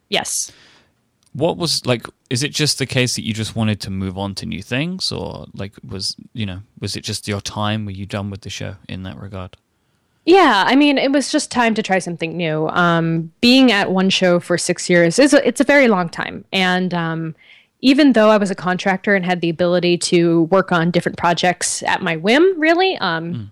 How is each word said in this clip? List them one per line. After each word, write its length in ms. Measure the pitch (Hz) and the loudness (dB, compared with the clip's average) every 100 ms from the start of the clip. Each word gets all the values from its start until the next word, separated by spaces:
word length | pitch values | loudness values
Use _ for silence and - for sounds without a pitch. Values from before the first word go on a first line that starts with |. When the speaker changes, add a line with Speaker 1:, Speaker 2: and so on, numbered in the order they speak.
| - | -6
Speaker 1:
Yes. 420 | 196 - - - - _ _ _ _ _ _ _ | -4 -4 -8 -8 -14 _ _ _ _ _ _ _
Speaker 2:
What 240 | 123 165 180 | -4 -2 -2
was, 280 | 170 - - | -4 -4 -2
like, 200 | 120 - - - | -4 -6 -16 -8
is 120 | 120 | -4
it 60 | 143 | -4
just 260 | - 147 - | -2 -2 -2
the 80 | 131 | -4
case 280 | 131 123 - | -2 -2 -2
that 80 | |
you 80 | - | -6
just 200 | 107 107 | -6 -6
wanted 260 | 113 107 104 | -2 -2 -2
to 80 | - | -4
move 260 | 95 95 92 | -6 -6 -6
on 160 | 101 95 | -8 -8
to 100 | 90 | -10
new 160 | 85 | -10
things, 500 | - 123 170 185 - | -6 -6 -4 -6 -6
or, 340 | - 85 - - | -6 -8 -12 -14
like, 200 | - 98 - 127 | -14 -14 -14 -14
was, 300 | 95 - - - | -8 -8 -10 -12
you 140 | 131 101 | -8 -8
know, 140 | 92 - - | -8 -14 -10
was 160 | 101 - | -10 -8
it 60 | |
just 240 | - 104 - | -8 -8 -6
your 120 | 101 | -6
time? 420 | - 107 104 107 | -6 -6 -4 -4
Were 80 | 104 | -6
you 140 | 95 95 | -10 -8
done 240 | 104 101 | -8 -8
with 100 | 98 | -10
the 100 | 101 | -12
show 260 | - 101 98 - | -12 -12 -14 -14
in 140 | 95 | -12
that 160 | 92 - | -12 -12
regard? 360 | 98 95 92 - _ _ _ _ _ _ | -14 -14 -14 -18 _ _ _ _ _ _
Speaker 1:
Yeah, 400 | - 381 311 196 185 | 4 6 6 4 2
I 80 | |
mean, 240 | 262 294 269 | 4 4 2
it 140 | 269 | 0
was 180 | 285 247 | 0 0
just 200 | 302 - | -4 -2
time 240 | 240 226 | 0 0
to 80 | 220 | 0
try 180 | - 190 | 0 -2
something 360 | 175 170 160 165 | -2 -8 -8 -4
new. 320 | 165 156 156 | -4 -2 -2
Um, 600 | - 175 165 165 165 165 - | 0 2 2 0 -2 -4 -2
being 300 | 240 262 254 | 2 6 6
at 220 | 202 - | 4 0
one 180 | 185 190 | 0 2
show 300 | - 185 175 | 2 2 2
for 180 | - 175 | 0 -2
six 320 | - 175 - | -2 -4 2
years 280 | 175 170 - | 4 4 4
is 120 | 285 | 6
a, 120 | 277 254 | 6 2
it's 140 | 240 | 0
a 40 | |
very 220 | 277 285 247 | 4 4 4
long 200 | 190 170 | 2 -2
time, 360 | - - 87 - | -6 -10 -10 -6
and, 400 | 190 185 180 185 | 0 2 0 -2
um, 400 | 175 165 165 160 - _ _ _ - | -4 -4 -6 -8 -12 _ _ _ -2
even 320 | 254 277 294 | 2 4 6
though 160 | 214 214 | 6 6
I 80 | 214 | 4
was 120 | 196 | 2
a 40 | |
contractor 600 | 190 180 180 202 190 214 | -4 -4 -2 0 0 2
and 100 | 196 | 0
had 180 | 175 180 | 0 -2
the 80 | 170 | -2
ability 480 | 165 175 175 175 175 | 0 2 2 2 0
to 460 | - 175 170 165 | 2 2 4 4
work 280 | 160 190 185 | 4 2 2
on 180 | 175 170 | 2 2
different 280 | 175 - - | 0 -2 -2
projects 640 | 170 170 180 170 - - | 0 2 0 0 -4 -4
at 200 | - 185 | -2 -2
my 140 | 165 160 | -2 -2
whim, 420 | 185 269 381 339 | 2 4 4 4
really, 380 | 311 339 381 339 | 2 2 2 0
um, 380 | 185 165 170 | -4 -4 -6
Speaker 2:
Mm. 160 | 175 101 | -8 -12